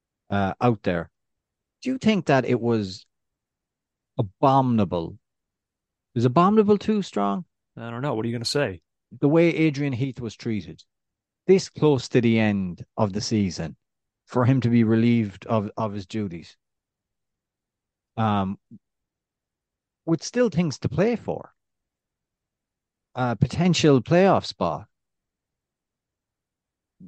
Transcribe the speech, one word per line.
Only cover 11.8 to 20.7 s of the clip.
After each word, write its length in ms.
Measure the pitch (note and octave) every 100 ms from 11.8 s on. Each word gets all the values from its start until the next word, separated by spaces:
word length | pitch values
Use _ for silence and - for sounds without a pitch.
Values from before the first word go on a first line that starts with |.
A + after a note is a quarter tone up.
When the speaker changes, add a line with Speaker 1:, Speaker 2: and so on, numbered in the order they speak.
| D3+ C3+ -
Speaker 1:
to 120 | C3+
the 200 | A#2 A2+
end 440 | A2 G2+ F#2 E2+ - -
of 160 | G#2
the 80 | G2
season, 560 | - A2 G2 E2 D#2+ - _ _ _ _
for 200 | _ B2
him 160 | A#2+ C3+
to 60 | A#2+
be 140 | A#2+
relieved 640 | A2 A2+ A#2 A#2 G#2 F#2 -
of, 240 | A2 G2+ -
of 160 | A2
his 120 | G2+
duties, 520 | F#2 A2+ G2+ E2+ - _ _ _ _ _ _ _ _ _ _ _ _ _ _ _ _ -
um, 420 | A2 G#2 F#2+ G2 _ A2+ _ _ _ _ _ _ _ _ _ _ _ _
with 200 | - E3
still 240 | - A#3+ A#3+
things 320 | F3 E3+